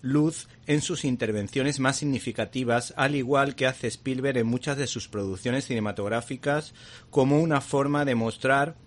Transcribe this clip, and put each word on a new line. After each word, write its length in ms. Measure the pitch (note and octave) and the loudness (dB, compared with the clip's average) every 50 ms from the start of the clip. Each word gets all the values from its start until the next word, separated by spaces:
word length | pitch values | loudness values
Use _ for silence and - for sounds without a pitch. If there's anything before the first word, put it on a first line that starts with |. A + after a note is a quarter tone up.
luz 460 | - B2+ C3+ D3 D3+ E3 D#3+ - - - - - - | -2 2 2 4 2 2 0 -4 -14 -16 -20 -16 -2
en 160 | - D3 D3+ | 0 0 0
sus 240 | C#3 - - - - | 2 -2 -4 -2 0
intervenciones 720 | C#3 B2 A#2 B2 A2 G#2+ G#2 G2+ G2 - C#3 C3 D3 C#3+ - | -2 0 0 0 -2 0 -2 -4 -2 -2 0 0 0 0 2
más 180 | C3 C3 C3+ | 0 0 0
significativas, 960 | - D3+ C#3+ C3+ A#2+ - B2 G#2+ - A2 G2 - B2+ B2+ A#2+ A#2 A#2+ A#2+ - - | 0 -2 -2 -2 -2 -2 -4 -4 -4 -4 -4 -4 -4 0 2 2 2 0 -2 -2
al 180 | - C#3 C#3 D3 | 0 0 0 0
igual 400 | C#3+ B2+ A#2+ C#3+ C#3 C#3 C#3 B2+ | 0 0 2 4 2 2 2 0
que 120 | - C3 | 0 0
hace 200 | C3 C3 - - | 0 0 -2 -6
Spielberg 500 | A#2 - - - C3 C3 B2+ C3 C#3 C3 B2 | -6 -6 -4 -6 -4 -4 0 0 0 2 2
en 80 | A#2 | 2
muchas 280 | A2+ A#2+ A#2+ - D3+ C#3 | 2 0 0 -2 -2 -2
de 100 | C3+ C#3+ | -2 -4
sus 200 | A#2+ - A2+ - | -4 -4 -8 -8
producciones 580 | - - G#2 G2 F#2+ F#2+ F2+ - B2 B2 C3+ C3 | -8 -6 -6 -4 -4 -6 -4 -2 -2 -2 -2 -2
cinematográficas, 1080 | - C3 A2+ G#2 G#2 G2+ - G2+ G2+ A2+ A#2+ A#2 - C3+ B2 - C#3+ C#3+ D3+ D3+ - - - - - - - - - | -2 -2 -2 -2 -2 -2 -2 -2 -2 -2 -2 -4 -6 -10 -4 -2 -2 -2 -2 -2 -6 -18 -20 -20 -20 -20 -20 -20 -2
como 300 | - C#3+ C3 C3+ C#3+ D3+ | 2 4 4 6 6 4
una 220 | E3 E3 D3+ C#3 | 4 4 2 0
forma 440 | - - - C#3 C#3 C#3+ D3 D3 D3 | 0 0 0 2 2 2 2 0 2
de 100 | C#3 B2 | 2 2
mostrar 600 | A#2 A2+ A2+ A2 - - C3 C3+ C#3 C#3+ D#3+ D#3+ - - | 2 0 0 -4 0 2 2 4 4 2 0 -4 -14 -20